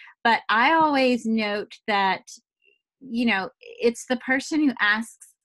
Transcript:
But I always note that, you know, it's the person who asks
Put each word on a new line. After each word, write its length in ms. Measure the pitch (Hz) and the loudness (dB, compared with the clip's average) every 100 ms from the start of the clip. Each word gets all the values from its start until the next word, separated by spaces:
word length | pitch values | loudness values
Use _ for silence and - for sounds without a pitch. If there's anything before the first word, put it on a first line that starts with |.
| - - | -20 -2
But 160 | - 220 - | 0 0 2
I 260 | 214 269 | 2 4
always 520 | 320 311 277 254 240 226 | 4 2 2 2 0 -2
note 460 | 220 208 208 - - - | -2 -2 -4 -8 -10 -2
that, 340 | 202 190 180 - - _ _ _ _ _ _ | 0 0 -2 -8 -20 _ _ _ _ _ _
you 260 | - 233 233 | -10 -2 0
know, 240 | 196 185 - | 0 -2 -10
it's 460 | - - 233 233 - | -20 -4 -2 -2 -4
the 100 | 240 | -6
person 420 | - 262 - 311 | -2 -4 -2 0
who 140 | 294 - | 0 0
asks 540 | 208 214 226 - - _ | 0 0 -4 -12 -20 _